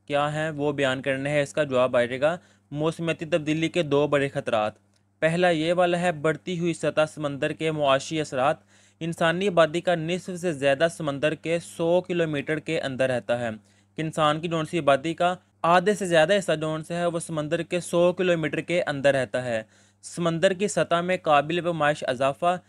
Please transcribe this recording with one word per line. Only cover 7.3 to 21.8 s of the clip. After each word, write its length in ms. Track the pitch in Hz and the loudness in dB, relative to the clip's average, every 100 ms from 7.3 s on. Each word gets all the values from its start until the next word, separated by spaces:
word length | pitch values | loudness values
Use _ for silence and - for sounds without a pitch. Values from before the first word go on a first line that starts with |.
| 139 151 | -4 -4
के 160 | 151 160 | -2 -4
मुआशी 460 | 156 143 135 - 160 | 0 2 2 0 -4
असरात। 420 | 143 135 139 160 _ _ _ - | -4 0 0 0 _ _ _ -10
इंसानी 460 | 165 165 170 175 202 | -8 0 0 2 2
आबादी 320 | 170 156 175 | 4 4 2
का 120 | 180 170 | 0 0
निसफ 400 | 160 180 190 180 | -2 -4 -6 -6
से 160 | 180 | -4
ज़्यादा 340 | 143 139 135 165 | 0 0 2 0
समंदर 440 | - 151 139 151 156 | 0 -6 -2 -2 -2
के 220 | 160 170 | -4 -4
सौ 400 | - - 165 180 | -4 -4 0 2
किलोमीटर 580 | 175 175 165 143 131 156 | 0 -2 -2 -2 -4 -4
के 160 | - 160 | -4 -4
अंदर 280 | 135 127 131 | -4 -2 0
रहता 280 | 120 - 120 | 0 -2 -2
है। 140 | 120 | -4
कि 500 | 110 _ _ _ - | -8 _ _ _ -10
इंसान 380 | 160 160 151 156 | -6 0 0 0
की 80 | 170 | -2
जोन 160 | 165 156 | -4 -4
सी 120 | 170 | 0
आबादी 340 | 143 139 165 | 2 2 0
का 220 | 160 175 180 _ _ 165 | -2 -2 -2 _ _ 2
आधे 280 | 180 180 | 4 4
से 120 | 208 185 | 0 2
ज़्यादा 280 | 165 156 | 4 4
हिस्सा 200 | 202 180 156 | 2 0 -2
जोन 260 | 156 156 | -2 -6
से 120 | 156 | -6
है 120 | 170 175 | -4 -2
वो 120 | 165 | -4
समंदर 400 | - 160 151 165 | -6 -6 -2 -4
के 160 | 165 175 | -2 -6
सौ 300 | - 170 175 | 0 2 4
किलोमीटर 460 | 175 185 170 151 156 | 4 0 0 0 -4
के 180 | 147 175 | -2 -2
अंदर 300 | - 139 139 | -2 2 2
रहता 260 | 135 127 127 | 2 0 -4
है। 240 | 127 113 - _ _ _ | -2 -4 -6 _ _ _
समंदर 500 | - - 170 165 190 | -14 -4 -2 2 2
की 140 | 180 202 | 2 -2
सतह 340 | 175 156 170 | -2 0 0
में 160 | 180 180 | 0 -2
काबिल 400 | 160 143 147 175 | 4 4 4 -2
पैमाइश 400 | 165 165 | -2 0